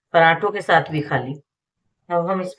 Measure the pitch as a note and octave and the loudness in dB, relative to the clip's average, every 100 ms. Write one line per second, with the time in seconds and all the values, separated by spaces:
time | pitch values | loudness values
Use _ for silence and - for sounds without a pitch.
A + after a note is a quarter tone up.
0 | _ E3+ E3 D#3+ G#3 G3+ - E3 C3+ D#3 | _ 4 4 4 0 -4 2 2 2 -6
1 | D3 C3+ B2 C#3 _ _ _ _ _ _ | -4 -4 -6 -12 _ _ _ _ _ _
2 | - F3 E3+ F#3+ F3+ | -6 -2 -2 -4 -6